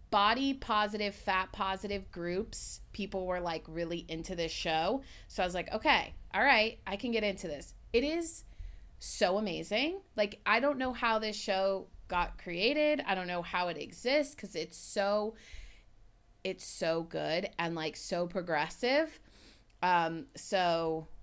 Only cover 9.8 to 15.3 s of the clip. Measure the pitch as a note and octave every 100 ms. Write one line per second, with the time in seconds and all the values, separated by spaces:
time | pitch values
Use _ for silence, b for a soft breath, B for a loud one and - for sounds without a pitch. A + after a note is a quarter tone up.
9.8 | D4 F#4+ - - G#3 - - A3 C#4 C4+
10.8 | C4 A#3+ A#3 A3 G#3+ G#3 - F#3+ G3 F#3+
11.8 | - - - F3+ F3 - - E3+ G#3+ C#4+
12.8 | G3+ G3+ - F#3+ F3+ F3 F3 F#3 F3+ D#3
13.8 | D3 - A#3 C#4+ C#4+ - G3+ F3 F3 -
14.8 | - - G3 G#3 G#3+